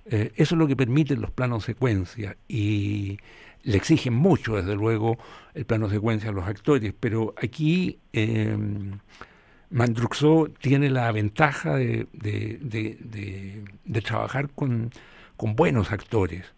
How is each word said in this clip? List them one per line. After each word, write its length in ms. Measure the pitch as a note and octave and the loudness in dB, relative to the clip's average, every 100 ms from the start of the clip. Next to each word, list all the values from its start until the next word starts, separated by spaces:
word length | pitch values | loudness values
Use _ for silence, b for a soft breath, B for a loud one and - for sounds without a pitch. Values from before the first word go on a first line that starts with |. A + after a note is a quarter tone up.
Eh, 280 | - G#2+ A2+ - | -2 -2 0 2
eso 180 | D3+ | 2
es 40 | E3 | 4
lo 80 | D3+ | 4
que 100 | C3 | 2
permiten 440 | A#2+ C#3 C#3+ B2 | 2 2 2 0
los 100 | G#2 | -4
planos 340 | - B2+ A2+ | -2 -2 -2
secuencia 720 | G#2+ - B2+ G2+ F2+ A2 G2+ - - | -4 -2 0 0 -2 -8 -12 -12 -8
y 680 | A2 G#2 G#2 G2+ G#2 G2+ G2+ B B B B | -2 0 0 0 -4 -6 -10 B B B B
le 140 | - G2 | 0 2
exigen 380 | - D#3+ B2+ | 4 2 4
mucho, 420 | A#2 F#3+ D3 - G#2+ | 4 4 4 2 -2
desde 180 | F2+ | 0
luego, 440 | G2+ A2+ A2 A2+ A#2 B B B | 0 0 2 0 -2 B B B
el 100 | D#3 | -8
plano 240 | A#2+ A2 A2 | -2 0 0
secuencia 420 | G#2 A2 G#2+ A2 | 0 0 0 -2
a 20 | |
los 140 | G2 F2+ | -4 -6
actores, 480 | G#2+ - C#3 G#2+ - | -4 2 2 0 -4
pero 360 | A#2 A2+ A2 - | -2 -2 -4 -4
aquí, 560 | A#2 - D3+ F3+ F3+ - _ | -6 0 2 2 0 -6 _
eh, 440 | A2+ A2 A2 G#2+ G#2+ G#2 G#2 G2 G2 - B B B B B B | -2 0 0 0 -2 -4 -6 -8 -12 -16 B B B B B B
Mandruxó 800 | C3+ A#2+ A2+ A#2 - D3+ D#3+ D3+ - | 0 0 2 -2 2 4 4 2 -2
tiene 300 | B2+ C#3 C#3+ | 2 2 2
la 220 | C3 A#2 | 2 0
ventaja 640 | G#2+ G#2 - D3+ C3+ E3 C#3 | 0 0 2 0 0 -2 0
de, 320 | A#2+ A2+ A#2 | 0 -2 -4
de, 460 | - G#2+ G#2 G#2+ A2+ | -8 -6 -4 -6 -8
de, 380 | A#2+ A2+ G#2+ - | -6 -4 -4 -8
de, 640 | - G#2 G2+ F#2+ G2 G#2 G2+ - | -12 -10 -10 -10 -12 -14 -16 -16
de 160 | - G#2+ | -4 -4
trabajar 500 | G#2 A2 A2 C3+ C#3+ | -2 -2 -2 -4 -4
con, 400 | - C3+ A#2 A#2+ B B B B B | -4 -2 -2 -4 B B B B B
con 180 | A2 | -2
buenos 380 | A2 E3 B2+ F#2 | 4 4 4 2
actores. 520 | G2+ - A2+ F2+ F2 - | -2 -2 0 0 -2 -14